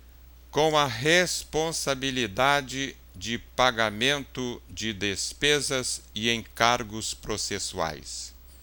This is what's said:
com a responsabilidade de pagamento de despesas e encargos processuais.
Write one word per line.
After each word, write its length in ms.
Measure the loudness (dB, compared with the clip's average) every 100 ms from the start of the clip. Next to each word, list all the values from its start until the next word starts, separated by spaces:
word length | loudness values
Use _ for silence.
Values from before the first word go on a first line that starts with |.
| -20 -20 -20 -20 -4
com 260 | 2 4 6
a 100 | 4
responsabilidade 2000 | 2 4 4 4 -2 -4 -2 -2 -2 -2 -2 -2 -2 -2 2 2 2 0 -6 -6 -8 -18
de 240 | -12 -6 -6
pagamento 1200 | -6 2 2 4 0 2 0 0 -4 -8 -6 -8 -12
de 240 | -8 -6
despesas 1080 | -2 -2 -2 -4 -2 2 2 2 -2 -2 -6 -8
e 160 | -4 0
encargos 840 | 0 -4 2 4 4 0 -6 -8
processuais. 1200 | -8 -6 -4 -4 -4 -6 -2 -4 -4 -10 -12 -12 -16 -20 -20